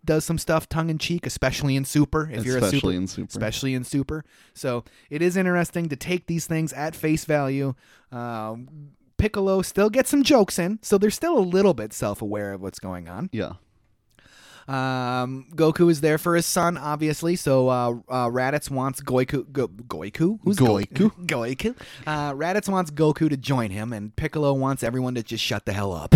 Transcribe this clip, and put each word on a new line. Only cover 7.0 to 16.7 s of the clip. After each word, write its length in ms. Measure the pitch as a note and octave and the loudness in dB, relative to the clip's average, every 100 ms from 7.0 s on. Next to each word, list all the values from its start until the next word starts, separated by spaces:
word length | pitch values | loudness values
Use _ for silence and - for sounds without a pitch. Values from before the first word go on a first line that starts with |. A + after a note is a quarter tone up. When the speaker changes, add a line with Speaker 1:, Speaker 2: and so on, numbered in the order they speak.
| D#3 D3+ - | -2 0 0
Speaker 1:
value. 480 | D3 C3+ C#3 C#3 B2+ _ _ _ | 0 0 0 -2 -4 _ _ _
Um, 800 | B2 A#2+ A#2 A2 A2+ C3 D3+ C#3+ _ _ - | -10 -8 -6 -6 -8 -12 -18 -20 _ _ 0
Piccolo 440 | G#3+ G#3 G3 F#3+ | 0 0 0 2
still 280 | F#3 - G#3+ | 0 2 2
gets 200 | A#3+ - | 4 2
some 140 | C#4+ | 4
jokes 340 | C4 C#4+ G3+ - | 6 6 6 2
in, 220 | F3 A3 | -2 -4
so 160 | - G3 | 2 2
they're 120 | G#3+ | 4
still 280 | - E4 D4+ | 0 0 2
a 20 | |
little 340 | F3+ F#3 G3+ | 2 4 4
bit 180 | C3 G#2+ | 4 -2
self-aware 600 | - A2+ G2+ G#2 G#2 G2+ | -6 -4 -4 -4 -4 -4
of 80 | G2 | -6
what's 180 | F#2+ - | -8 -10
going 300 | F#2+ F2+ E2+ | -10 -10 -10
on. 200 | F2+ F#3 | -10 -6
Speaker 2:
Yeah. 200 | A2 F2 F#2 _ _ _ _ _ _ _ - - - - | -6 -6 -8 _ _ _ _ _ _ _ -20 -20 -20 -8
Speaker 1:
Um, 800 | C3+ C3 B2+ B2 B2+ B2 C3 C3 D#3 | -4 -2 -2 -2 -2 -4 -6 -8 2
Goku 360 | D#3+ E3 E3+ | 2 6 4
is 80 | D#3 | 4
there 160 | D#3 D3+ | 2 2
for 180 | F3 E3+ | 2 0
his 80 | - | 2
son, 320 | F#3 E3+ | 0 0